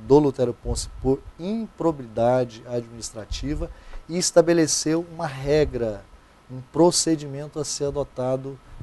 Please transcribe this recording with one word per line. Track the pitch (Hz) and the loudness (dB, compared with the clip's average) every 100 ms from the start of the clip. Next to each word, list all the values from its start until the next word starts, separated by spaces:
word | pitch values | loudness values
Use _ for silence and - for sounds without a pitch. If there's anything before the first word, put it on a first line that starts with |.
| 110 | 4
do | 143 | 6
Lutero | 147 127 123 | 6 2 -2
Ponce | - 120 117 - - | -2 -6 -6 -6 -4
por | 127 139 - - | -2 -2 -4 -10
improbidade | 175 226 214 - 165 147 117 107 120 127 123 110 120 | -6 -4 -6 -2 -2 -2 -4 0 2 2 0 -8 -8
administrativa | 123 117 117 - 113 101 - 131 151 170 - - - - | -8 -8 -12 -12 -12 -10 -8 -6 -6 -8 -12 -16 -14 -6
e | 175 | -4
estabeleceu | - 175 165 170 151 - 151 165 170 | 4 6 6 6 4 2 0 -2 -2
uma | 165 160 | -6 -8
regra, | 135 139 151 139 123 113 101 - - _ _ - | -4 2 2 2 0 -4 -6 -12 -20 _ _ -16
um | 131 123 | -14 -4
procedimento | 143 175 - 165 160 147 139 147 156 | 4 4 4 0 -2 -4 -10 -10 -8
a | 143 | -8
ser | - 143 | -4 -4
adotado | 143 131 - 127 131 135 131 - - | -4 -6 -4 -2 -2 -4 -14 -16 -18